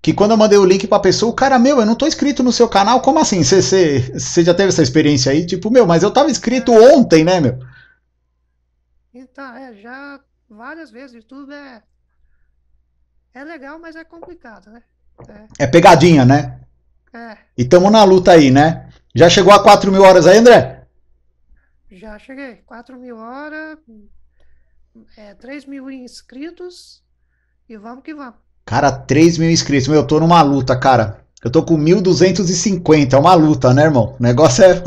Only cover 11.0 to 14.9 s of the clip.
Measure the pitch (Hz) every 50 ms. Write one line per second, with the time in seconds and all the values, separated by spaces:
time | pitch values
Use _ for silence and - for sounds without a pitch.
11 | 269 277 240 233 220 _ 269 277 285 269 285 285 285 269 254 214 _ _ _ _
12 | _ _ _ _ _ _ _ _ _ _ _ _ _ _ _ _ _ _ _ _
13 | _ _ _ _ _ _ _ 247 277 311 339 311 254 269 302 330 339 330 311 320
14 | 320 _ _ 339 330 - 349 339 _ 247 214 196 185 208 214 240 _ _